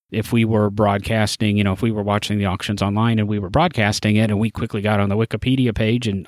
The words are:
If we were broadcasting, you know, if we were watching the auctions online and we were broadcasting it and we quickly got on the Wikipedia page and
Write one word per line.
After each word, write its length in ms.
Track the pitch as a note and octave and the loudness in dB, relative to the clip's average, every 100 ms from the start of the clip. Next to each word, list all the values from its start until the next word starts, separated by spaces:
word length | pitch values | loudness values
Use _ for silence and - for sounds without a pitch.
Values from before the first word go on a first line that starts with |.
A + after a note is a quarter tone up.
| - | -8
If 200 | A2 G#2 | -6 0
we 140 | A#2+ A2 | 2 2
were 240 | A2 G#2 | 2 2
broadcasting, 880 | G2+ G#2 G2+ G2 A2 G#2+ - G#2+ G#2 | 2 2 2 0 0 0 0 0 2
you 60 | |
know, 100 | G2+ | 2
if 80 | F#2+ | 0
we 100 | A#2 | 0
were 120 | G#2+ | -2
watching 340 | G#2 G#2 - G#2 | 0 0 0 -2
the 80 | G2+ | 0
auctions 360 | F2+ - G2+ | -2 -4 -2
online 380 | G2+ G2+ A#2 A2+ | 0 0 2 2
and 80 | G#2 | 0
we 100 | G#2 | -2
were 120 | F#2+ | -4
broadcasting 640 | C3+ F3 - G#2 G#2 G#2+ G#2+ | -2 0 0 -2 0 2 2
it 140 | A2 | 2
and 100 | G2+ | 0
we 100 | A2 | -2
quickly 320 | - A#2 G#2+ | -4 -6 -4
got 180 | G#2 G#2 | 0 2
on 100 | G2+ | 2
the 80 | G2+ | 0
Wikipedia 580 | A2+ A2 B2+ C3 B2 A2 | -2 -2 0 0 0 0
page 320 | A2 A#2+ A2+ | 0 0 0
and 180 | G2 | -4